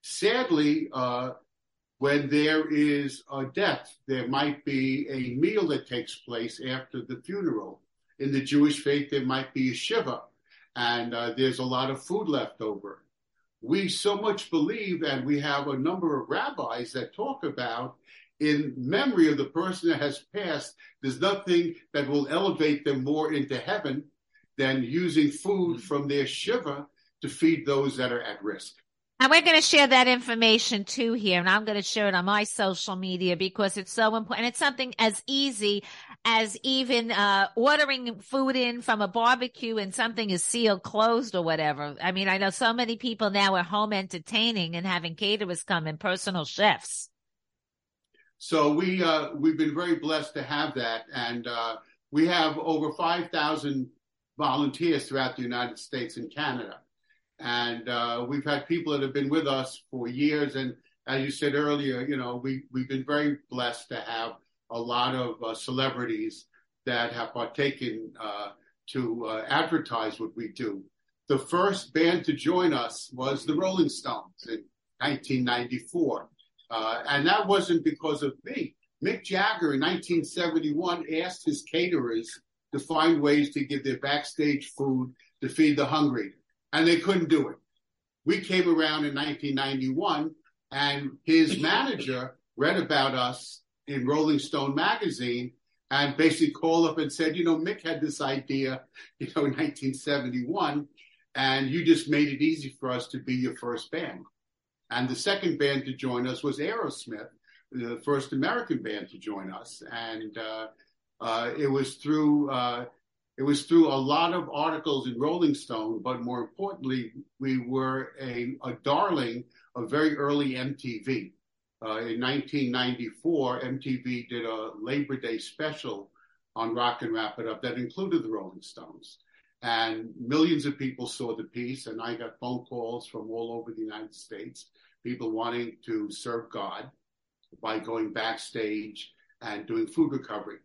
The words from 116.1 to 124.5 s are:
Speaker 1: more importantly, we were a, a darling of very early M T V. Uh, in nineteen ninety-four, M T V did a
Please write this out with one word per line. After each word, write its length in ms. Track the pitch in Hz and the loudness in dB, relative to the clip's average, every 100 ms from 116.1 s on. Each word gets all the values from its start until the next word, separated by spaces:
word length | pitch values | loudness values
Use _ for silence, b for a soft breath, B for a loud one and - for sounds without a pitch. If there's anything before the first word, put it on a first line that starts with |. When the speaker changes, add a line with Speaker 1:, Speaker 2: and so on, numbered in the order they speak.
| 123 | -6
Speaker 1:
more 180 | 120 123 | -4 -6
importantly, 720 | - - 196 - 131 131 113 135 - _ | -6 -6 -8 -6 -4 -4 -4 -12 -20 _
we 200 | 135 131 | -2 -2
were 560 | 120 131 131 131 131 - | -2 -2 -2 -2 -6 -10
a, 340 | 131 120 120 - | -8 -6 -6 -6
a 100 | 127 117 | -10 -6
darling 640 | 139 143 202 160 120 120 131 b b 123 | 0 2 2 2 -2 -4 -10 b b -10
of 160 | 110 | -2
very 240 | 147 156 147 | 2 2 2
early 400 | 143 147 139 127 | 0 0 0 -2
M 200 | 131 143 | -4 -6
T 280 | 127 110 | -8 -6
V. 300 | 135 123 92 _ _ _ _ _ 110 | -4 -4 -6 _ _ _ _ _ -6
Uh, 120 | 107 | -6
in 240 | 113 113 | -4 -2
nineteen 500 | 127 143 - 143 127 | -2 -2 -2 -2 0
ninety-four, 880 | 127 123 117 113 - 165 160 127 123 | 0 0 -2 -6 -4 0 2 0 -2
M 180 | 127 135 | -4 -6
T 180 | 139 127 | -4 -4
V 280 | 127 120 117 | -4 -6 -6
did 160 | 120 | -6
a 260 | 113 | -4